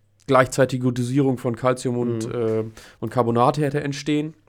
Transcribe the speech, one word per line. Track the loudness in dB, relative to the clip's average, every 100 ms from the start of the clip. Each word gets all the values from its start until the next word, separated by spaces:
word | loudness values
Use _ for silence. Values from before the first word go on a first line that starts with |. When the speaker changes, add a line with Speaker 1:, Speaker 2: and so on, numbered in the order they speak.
| _ _ 2
Speaker 1:
gleichzeitige | 4 4 2 0 2 -2
Dosierung | -2 0 2 2 0
von | -2 -2
Calcium | 0 0 -2 -2
und, | -2 -4 -4
Speaker 2:
Mhm. | -4
Speaker 1:
äh, | -2 -2 -4 -10 -20 -12
und | -6
Carbonate | -2 2 4 2 2
hätte | -2 -2
entstehen. | -4 -6 -2 -2 -2 -10